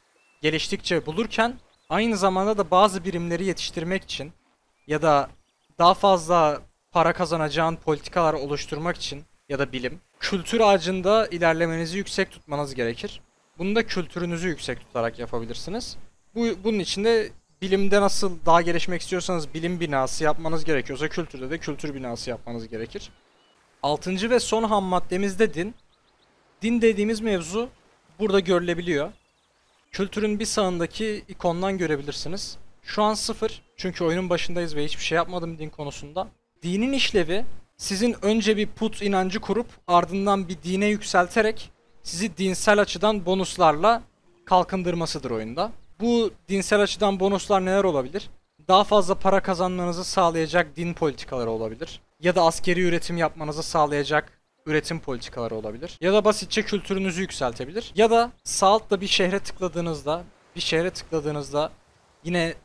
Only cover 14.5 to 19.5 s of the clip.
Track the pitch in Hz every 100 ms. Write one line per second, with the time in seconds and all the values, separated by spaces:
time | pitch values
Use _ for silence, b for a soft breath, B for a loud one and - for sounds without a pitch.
14.5 | 156 - 120 - 123 117 117 117 120 113
15.5 | 117 - 208 240 - - _ _ 226 233
16.5 | 180 202 214 175 - 214 226 - - _
17.5 | - 185 190 196 202 202 - 202 170 -
18.5 | 165 170 170 170 175 - 185 170 180 147